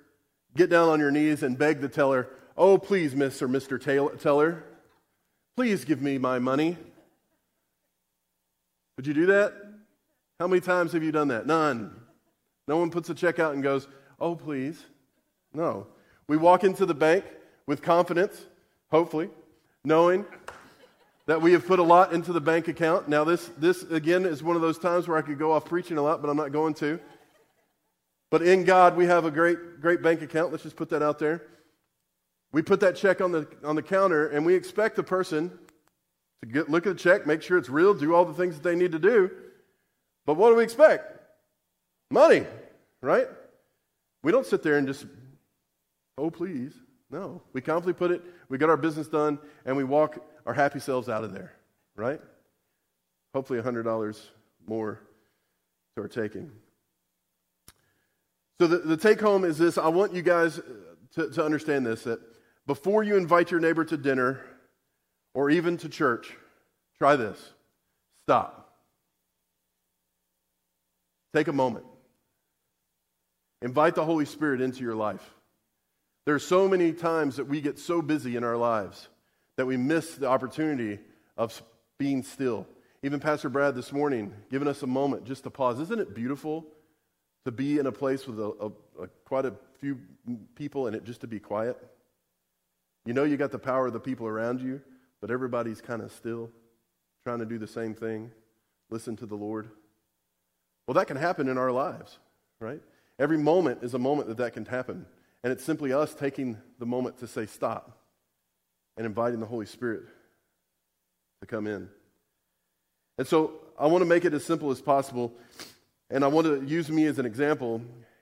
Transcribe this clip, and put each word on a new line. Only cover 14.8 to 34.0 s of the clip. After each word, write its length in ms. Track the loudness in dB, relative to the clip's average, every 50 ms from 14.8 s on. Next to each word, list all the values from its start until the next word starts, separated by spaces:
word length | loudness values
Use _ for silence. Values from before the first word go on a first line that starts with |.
| -16 -20 _ _ _ _ _ _ _ _ _ _ _ _
No. 360 | -8 -4 -4 -4 -4 -6 -10 -14 -20 _ _ _ _ _ _ -2
We 80 | 2
walk 260 | 4 6 6 8 8
into 240 | 6 2 2 2 0
the 80 | 0 2
bank 300 | 4 4 4 4 4 2 -4 -12 -20 -20 -20 _ _ _
with 160 | -6 -4 -2
confidence, 580 | 0 2 4 4 2 2 0 0 0 -2 -4 -10 -20 -20 _ _ _ _ _ _ _ _
hopefully, 420 | 2 2 2 2 -2 -4 -4 -6 -8 -16 -20 _ _ _ _ _ _ _ 0
knowing 400 | 4 4 6 6 6 4 2 0 -6 -14 -20 -20 -20 -20 -20 -20 -20 -20 _ -20 -20 _ _ _ _ _ _ _
that 160 | -2 0 4
we 100 | 6 6
have 140 | 6 6 6
put 140 | 4 4 4
a 20 |
lot 300 | 6 8 8 8 8 6
into 200 | 4 -2 -2 -2
the 80 | -2 0
bank 280 | 2 2 2 2 0 -2
account. 400 | -2 0 0 2 2 0 0 2
Now, 160 | 2 2 4
this, 260 | 2 0 0 -2 -6 -6 0
this, 240 | 2 2 2 0
again, 440 | -2 -4 -4 -2 2 2 2 2 2
is 180 | 0 -4 -4 -2
one 100 | -2 0
of 80 | 0
those 160 | 0 0 0 0
times 300 | -2 0 0 0 0 0
where 100 | 0 -2
I 40 |
could 180 | -2 -2 -4 -2
go 100 | 0 2
off 140 | 2 2 0
preaching 340 | -2 -4 -4 -4 -4 -2 0
a 40 |
lot, 200 | 0 0 0 0
but 80 | -2 -2
I'm 60 | -2
not 160 | -2 -2 -2
going 220 | -2 0 0 -2 -2
to. 260 | -2 -4 -4 -4 -6 -10 -16 -20 -20 _ _ _ _ _ _ _ _ _ _ _ _ _ _ _ _ _ _ _ _ _ _
But 120 | 0 2
in 200 | 4 6 6 6 6
God, 320 | 6 8 8 8 8 8
we 100 | 6 4
have 180 | 4 4 4 2
a 60 | 2
great, 480 | 2 2 2 2 2 0 -6 -12 -12 -4
great 220 | 0 0 0 2
bank 200 | 2 2 2 2
account. 300 | -2 -4 -2 -2 -2 -2
Let's 100 | -4 -8
just 140 | -10 -12 -10
put 140 | -10 -6 -4
that 120 | -2 0
out 160 | 0 0 0 0
there. 240 | -2 -2 -2 -4 -8 -14 -20 _ _ _ _ _ _ _ _ _ _ _ _ _ _ _ _ _ _ _
We 100 | -2 -2
put 160 | 2 2 2 4
that 140 | 4 2 2
check 260 | 2 2 2 2 2
on 120 | 0 0
the, 160 | 0 -2 -4 -6 -10 -10 -6
on 100 | -4 -2
the 80 | -2
counter, 460 | -2 0 2 2